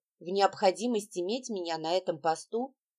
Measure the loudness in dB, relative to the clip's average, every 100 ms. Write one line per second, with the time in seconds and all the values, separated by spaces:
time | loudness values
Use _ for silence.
0 | _ _ -4 4 4 6 2 4 0 -2
1 | -2 -6 -4 -4 -4 -6 -4 -4 0 0
2 | 0 -2 0 -2 -4 -6 -6 -10 _